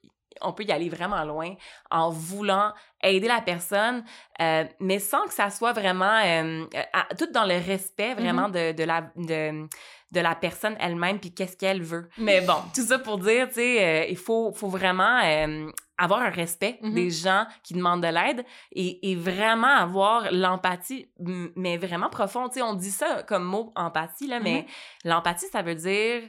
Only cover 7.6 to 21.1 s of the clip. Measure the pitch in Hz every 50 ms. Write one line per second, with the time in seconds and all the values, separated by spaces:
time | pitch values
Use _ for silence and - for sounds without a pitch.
7.6 | 170 180 196 190 190 - - - 202 240 254 - 233 - - 175 190 208 180 175
8.6 | 165 165 160 160 160 165 165 165 160 - - 175 175 160 160 156 156 156 156 156
9.6 | 156 151 - - - - - - _ _ - 175 170 165 165 - - 170 170 -
10.6 | - 214 220 214 - 175 170 170 175 185 202 202 190 170 - - 190 180 - -
11.6 | 196 190 190 190 170 160 170 170 170 175 - 220 226 214 196 185 180 - - -
12.6 | 123 - - 277 233 220 254 247 262 226 214 190 180 214 226 247 254 254 247 233
13.6 | 240 247 247 226 190 165 160 156 160 - 180 180 - - 226 226 226 208 - -
14.6 | 214 190 185 185 190 185 185 185 190 220 247 247 208 165 151 156 156 151 151 156
15.6 | 156 156 - - - _ _ - 180 170 202 240 247 202 165 175 170 170 - -
16.6 | 190 214 240 - 220 214 214 175 180 180 165 156 170 190 190 202 226 220 - -
17.6 | - - 170 180 180 175 175 175 170 165 165 170 190 262 311 240 247 - - -
18.6 | - - - - 180 185 185 - - 190 185 175 170 185 180 190 214 220 226 226
19.6 | 233 262 285 240 180 175 180 190 196 208 226 233 214 180 175 180 190 185 185 180
20.6 | 180 185 180 180 180 - 262 262 - _